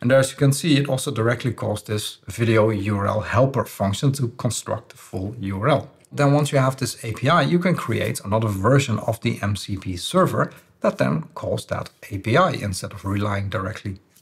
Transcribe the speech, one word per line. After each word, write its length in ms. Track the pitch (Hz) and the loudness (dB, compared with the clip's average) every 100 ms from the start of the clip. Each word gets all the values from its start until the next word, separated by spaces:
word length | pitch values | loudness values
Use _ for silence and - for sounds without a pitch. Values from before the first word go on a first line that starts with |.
And 100 | 120 | 4
as 200 | 135 131 | 4 4
you 60 | - | 4
can 140 | 139 | 2
see, 240 | 139 175 139 | 4 2 2
it 140 | 143 | 2
also 200 | 131 151 | -2 -2
directly 440 | 113 113 120 123 | 0 0 0 -2
calls 300 | 110 107 104 | -4 -4 -4
this 340 | - 107 - - - | -4 -4 -4 -10 -12
video 420 | - 113 110 110 | -2 2 4 4
U 280 | 101 101 101 | 2 0 0
R 100 | 101 | 0
L 140 | 104 | -2
helper 420 | - 117 135 123 | 0 2 2 2
function 480 | - - 98 101 143 | -4 -2 -2 0 0
to 160 | 139 120 | 0 -2
construct 600 | - 120 - - 104 - | -4 -4 -4 -6 -6 -8
the 80 | - | -20
full 380 | - 92 95 120 | -12 -8 -8 -6
U 220 | 98 98 | -6 -2
R 80 | 123 | 0
L. 200 | - - _ _ | 0 -2 _ _
Then 220 | 131 143 | 0 4
once 180 | 143 151 | 4 4
you 60 | 139 | 2
have 180 | 131 131 | 2 0
this 260 | 117 - 113 | -4 -6 -8
A 80 | |
P 160 | 107 135 | -2 2
I, 140 | 170 | 2
you 160 | 139 175 | 4 2
can 160 | 180 165 | 2 0
create 440 | - 107 110 - 101 | 0 -2 -2 -4 -2
another 240 | 110 110 | 0 2
version 500 | 95 107 135 139 110 | 2 4 4 4 0
of 220 | - 113 | -2 -2
the 180 | - - | -2 -2
M 140 | 101 101 | -2 -4
C 220 | - 95 | -4 -8
P 180 | 95 87 | -6 -6
server 560 | - 180 175 - - - _ _ | -2 2 2 2 -4 -6 _ _
that 160 | 214 - | -2 0
then 240 | 65 73 - | 0 0 -4
calls 320 | - - 117 - | -8 -4 -4 -4
that 240 | - - - - | -6 -8 -14 -10
A 80 | 98 | -6
P 180 | 110 139 | 0 2
I 160 | 185 | 2
instead 400 | 110 104 92 95 | 0 -4 -6 -8
of 140 | 101 98 | -8 -4
relying 420 | 101 101 101 98 | -2 -2 -2 -4
directly 520 | 98 95 - 104 92 _ _ | -4 -6 -8 -10 -12 _ _